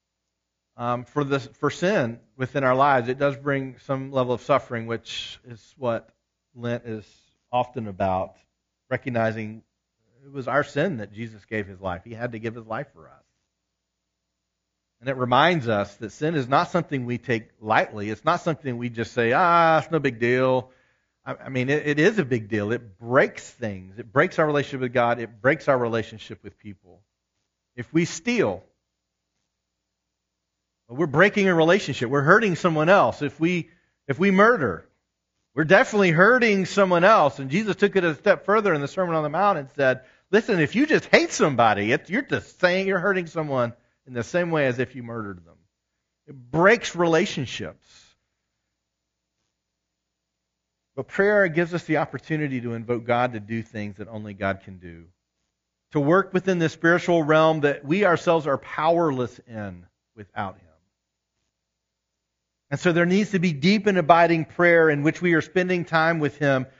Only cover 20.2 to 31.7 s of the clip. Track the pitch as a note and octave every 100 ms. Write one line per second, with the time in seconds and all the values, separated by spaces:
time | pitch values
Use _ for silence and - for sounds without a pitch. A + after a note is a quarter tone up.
20.2 | A#2+ B2+ C3 C3 - _ _ _ _ _
21.2 | - C3 B2 C3 B2+ D3 D3 C#3+ F3 A3
22.2 | C3+ B2 G#2+ G#2+ G#2 A#2+ A#2 F#2 A#2 C3
23.2 | A3 - - - A2+ F#2+ F#2 G2 A2+ C3
24.2 | F3 - D#3 D3 C3 C3+ B2+ B2 A#2 A#2+
25.2 | A#2 A2 B2+ D3+ - C3 A#2 A2+ G#2+ G#2+
26.2 | - G#2 G#2 - G#2+ F#2+ F#2 E2 _ _
27.2 | _ _ _ _ _ B2 A#2+ D#3+ E3+ -
28.2 | - A#3+ C3 F2+ - _ _ _ _ _
29.2 | _ _ _ _ _ _ _ _ _ _
30.2 | _ _ _ _ _ _ - B2 E3 C#3
31.2 | G3+ G#3 F#3+ E3 D#3+